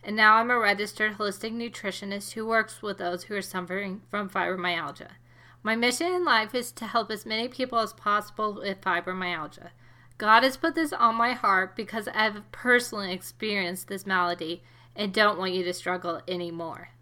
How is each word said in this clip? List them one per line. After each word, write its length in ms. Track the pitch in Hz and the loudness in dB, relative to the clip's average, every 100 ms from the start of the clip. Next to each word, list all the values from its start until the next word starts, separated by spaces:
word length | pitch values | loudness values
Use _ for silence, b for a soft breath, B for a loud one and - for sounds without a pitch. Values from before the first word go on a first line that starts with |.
And 100 | - | -4
now 220 | 214 214 220 | 6 8 8
I'm 160 | 240 | 6
a 60 | 247 | 2
registered 540 | 214 202 208 - 214 208 | 2 2 -2 -2 -2 0
holistic 340 | 208 196 226 | -4 -4 -8
nutritionist 800 | 226 233 - 202 - 196 202 202 | -6 -8 -6 -6 -6 -8 -8 -8
who 120 | 226 220 | -8 2
works 360 | 226 220 - | 2 2 -6
with 160 | 208 196 | -8 -4
those 260 | 175 180 | -4 -4
who 100 | - | -4
are 80 | 208 | -6
suffering 600 | 190 185 175 185 202 196 - | -4 -8 -4 -4 -4 -8 -6
from 180 | 208 196 | -6 -4
fibromyalgia. 800 | 190 175 185 180 170 151 - - - b b b b | -2 -2 0 -2 -2 -6 -10 -18 -20 b b b b
My 100 | 214 | -2
mission 320 | 226 240 247 339 | 2 2 2 0
in 180 | 359 | 0
life 300 | 339 226 214 | 4 2 2
is 160 | 247 240 | -4 -6
to 160 | - 220 | -8 -2
help 240 | 233 214 | -2 -2
as 160 | 214 220 | -6 -4
many 220 | 220 247 | -4 -4
people 320 | - 254 233 | -4 -2 0
as 120 | 220 | -2
possible 600 | - 208 208 208 - 214 | -4 -2 0 -2 -4 -4
with 260 | 208 202 190 | -4 -6 -4
fibromyalgia. 880 | 190 175 175 185 180 170 151 - - - b b b _ | -2 -2 -2 -6 -4 -4 -8 -12 -20 -20 b b b _
God 260 | 214 226 | 6 8
has 120 | 262 262 | 8 2
put 200 | 330 320 | -2 0
this 160 | 311 | -2
on 240 | - 233 226 | 4 4 4
my 160 | 233 | 0
heart 420 | 240 214 190 185 | 2 4 4 2
because 320 | - 214 220 208 | -4 -6 -6 -4
I've 460 | - 214 208 - | 0 0 0 -14
personally 600 | - 247 247 240 214 190 | -6 4 4 4 -6 -6
experienced 760 | 185 - - 214 202 180 185 - | -6 -8 -8 -2 -2 -2 -6 -8
this 180 | 196 196 | -10 -2
malady 560 | 185 175 175 160 175 b b b | 0 0 -2 -6 -8 b b b
and 180 | - 208 | -6 -2
don't 240 | 196 208 185 | 4 4 4
want 160 | 185 | -2
you 120 | 185 | -2
to 100 | 180 | -2
struggle 460 | 175 - 180 175 165 - | -4 -4 -4 -4 -6 -6
anymore. 600 | 180 175 170 165 - - _ | -6 -6 -8 -8 -10 -16 _